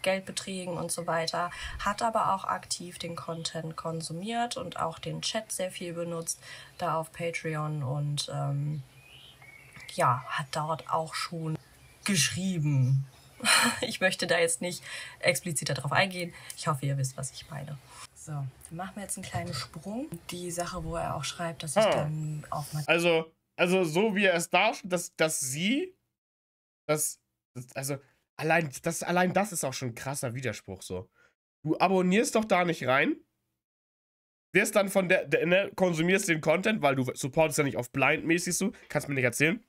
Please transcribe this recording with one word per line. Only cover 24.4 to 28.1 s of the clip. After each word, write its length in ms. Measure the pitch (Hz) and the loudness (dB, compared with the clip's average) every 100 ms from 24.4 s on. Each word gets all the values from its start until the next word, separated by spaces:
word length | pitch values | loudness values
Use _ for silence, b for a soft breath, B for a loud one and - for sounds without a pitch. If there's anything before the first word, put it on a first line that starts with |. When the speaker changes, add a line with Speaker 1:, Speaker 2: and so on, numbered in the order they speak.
| 170 | 4
Speaker 2:
darstellt, 440 | 180 214 294 190 | 4 4 0 -2
dass, 200 | 180 - - | -4 -4 2
dass 240 | 160 - | 2 2
sie, 520 | 131 139 190 277 370 - _ _ _ _ _ _ _ _ - | -4 0 0 0 -2 -10 _ _ _ _ _ _ _ _ -2
dass, 320 | 151 - - _ _ _ | 0 0 -4 _ _ _
das, 220 | 123 - 135 | -16 -10 -8
also 220 | 135 139 b | -6 -6 b